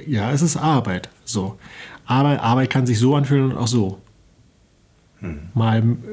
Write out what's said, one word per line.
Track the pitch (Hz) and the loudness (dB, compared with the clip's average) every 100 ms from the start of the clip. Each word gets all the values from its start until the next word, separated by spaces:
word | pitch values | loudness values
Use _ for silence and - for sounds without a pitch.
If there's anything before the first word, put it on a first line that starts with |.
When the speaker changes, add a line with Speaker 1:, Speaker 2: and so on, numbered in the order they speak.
| - | -6
Speaker 1:
ja, | 120 104 | -2 0
es | 139 | 0
ist | 165 - | 0 0
Arbeit, | 156 139 110 90 - - | 0 0 0 -4 -8 -16
so. | - 107 92 - - - - - - | -8 -6 -6 -10 -18 -20 -20 -20 -2
Aber | 127 143 139 | 2 2 2
Arbeit | 113 127 127 | 2 2 2
kann | 135 123 | 0 2
sich | 110 | 2
so | 127 147 | 4 2
anfühlen | 139 143 131 | 2 2 2
und | 80 | 0
auch | 117 | 0
so. | 120 95 98 - _ _ _ _ _ _ _ _ _ _ _ | 0 -2 -4 -16 _ _ _ _ _ _ _ _ _ _ _
Speaker 2:
Hm. | 95 73 85 | -10 -10 -6
Speaker 1:
Mal, | 117 113 110 113 123 - | 0 2 4 2 0 -6